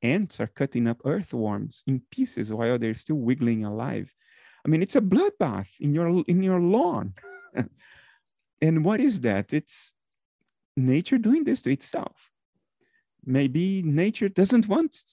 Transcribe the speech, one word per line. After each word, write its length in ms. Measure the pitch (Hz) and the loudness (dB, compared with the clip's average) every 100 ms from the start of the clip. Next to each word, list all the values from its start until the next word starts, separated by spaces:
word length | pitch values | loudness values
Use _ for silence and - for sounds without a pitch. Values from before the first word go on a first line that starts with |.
ants 380 | 117 180 202 - | 0 0 0 -4
are 60 | 113 | -6
cutting 400 | - 139 120 117 | -4 -2 0 0
up 140 | - | -2
earthworms 800 | 135 190 175 120 107 101 107 - - | -2 -4 -4 -4 -2 -2 -6 -8 -4
in 160 | 127 - | -4 -4
pieces 420 | - 262 117 110 | -6 -4 -4 -6
while 260 | 110 117 123 | -2 0 0
they're 160 | 117 | -2
still 220 | 110 - 151 | -4 -4 -2
wiggling 480 | 117 127 120 110 | 0 0 0 0
alive. 480 | 104 107 131 107 - _ _ _ - _ | -2 -6 -6 -6 -8 _ _ _ -20 _
I 40 | - | 0
mean, 140 | 160 | 0
it's 140 | 180 285 | 2 2
a 40 | |
bloodbath 680 | 190 214 403 - 160 98 98 - | 4 4 2 0 -2 -2 -8 -6
in 140 | 147 | -2
your, 300 | 151 170 180 - | 0 0 0 2
in 140 | 175 | 0
your 180 | 190 180 | 2 2
lawn. 540 | 175 226 349 110 98 - - - - | 2 2 0 -2 -6 -12 -18 -20 -12
<laughs> 100 | - - _ - - - _ _ _ _ - | -6 -6 _ -20 -20 -20 _ _ _ _ -2
And 200 | 156 165 | 2 2
what 160 | 160 214 | 2 2
is 220 | 269 190 | 2 2
that? 320 | 120 98 - | 0 0 0
It's 400 | 151 - - - _ _ _ _ _ _ _ _ - | -4 -4 -16 -20 _ _ _ _ _ _ _ _ -2
nature 420 | 127 143 - 262 | 2 2 2 2
doing 260 | 214 320 | 4 2
this 180 | 285 262 | 2 -2
to 100 | - | 0
itself. 580 | - - 339 - _ _ _ _ _ _ _ _ _ _ _ | -2 -4 -8 -8 _ _ _ _ _ _ _ _ _ _ _
Maybe 580 | 131 135 139 151 185 190 | -2 0 2 0 0 0
nature 460 | 160 147 202 - 202 | 0 0 0 0 -2
doesn't 400 | 185 196 247 214 | 2 4 4 4
want 240 | 247 320 - - | 2 0 -4 -12